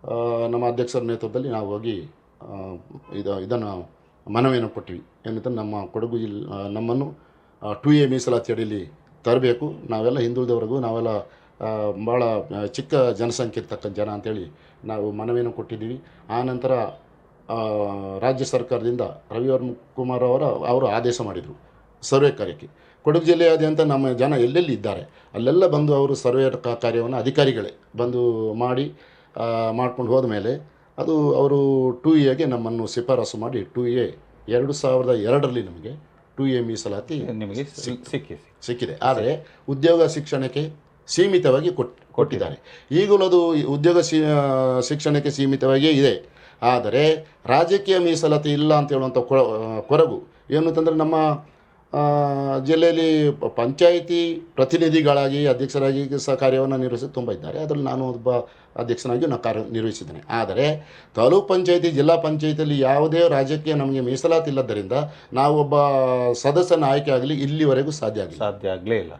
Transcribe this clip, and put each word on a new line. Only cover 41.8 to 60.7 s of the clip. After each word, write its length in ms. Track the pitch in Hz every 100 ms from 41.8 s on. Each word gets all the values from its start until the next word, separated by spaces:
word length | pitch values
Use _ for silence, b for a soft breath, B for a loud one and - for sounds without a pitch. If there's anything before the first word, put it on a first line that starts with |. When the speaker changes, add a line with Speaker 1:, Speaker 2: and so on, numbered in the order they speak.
| 120 - _
Speaker 2:
ಕೊಟ್ಟಿದ್ದಾರೆ. 420 | - 143 120 90 69
Speaker 1:
ಕೊಟ್ಟಿದ್ದಾರೆ. 480 | - - _ 151
ಈಗಲೂ 220 | 202 202 190
ಅದು 440 | 180 170 160 135
ಉದ್ಯೋಗ 280 | 143 156 175
ಶಿ-, 260 | 160 160 151
ಆ, 540 | 151 139 131 131 127
ಶಿಕ್ಷಣಕ್ಕೆ 500 | 123 151 151 147 143
ಸೀಮಿತವಾಗಿಯೇ 640 | 139 139 135 135 135 151
ಇದೆ. 420 | 147 139 95 - B B B
ಆದರೆ 720 | 117 123 107 120 151 156 - _ -
ರಾಜಕೀಯ 540 | 131 170 196 196 185
ಮೀಸಲಾತಿ 520 | 175 156 156 151 151
ಇಲ್ಲ 220 | 147 151
ಅಂತ 200 | 151 139
ಹೇಳುವಂಥ 240 | 139 131 127
ಕೊ-, 600 | 123 135 117 110 110 110
ಆ, 20 |
ಕೊರಗು 440 | - 147 160 110 - b b
ಏನು 160 | 143 165
ಅಂತಂದ್ರೆ 280 | 156 160 160
ನಮ್ಮ, 200 | 156 160 156 147 b b b b _
ಆ, 680 | 147 147 147 143 139 139 135
ಜಿಲ್ಲೆಯಲ್ಲಿ 720 | 131 160 165 165 165 156 147
ಪ-, 140 | 147 113
ಪಂಚಾಯಿತಿ 1000 | - 120 147 170 175 165 170 170 165 - -
ಪ್ರತಿನಿಧಿಗಳಾಗಿ 920 | 131 165 165 160 147 143 139 143 147
ಅಧ್ಯಕ್ಷರಾಗಿ 720 | 120 135 143 135 135 139 139
ಸಹ 140 | -
ಕಾರ್ಯವನ್ನು 440 | 131 135 131 135 135
ನಿರ್ವಹಿಸಿ 360 | 127 120 139
ತುಂಬ 180 | - 120
ಇದ್ದಾರೆ. 280 | 95 - -
ಅದರಲ್ಲಿ 260 | 151 147 135
ನಾನು 240 | 131 131
ಒಬ್ಬ 220 | 120 117 123 - B B -
ಅಧ್ಯಕ್ಷನಾಗಿ 500 | 120 117 131 123 160
ನಾನು 160 | 123
ಕಾರ್ಯ 220 | 117 107 107
ನಿರ್ವಹಿಸಿದ್ದೇನೆ. 500 | 113 110 - 78 80 -
ಆದರೆ 600 | 117 104 98 147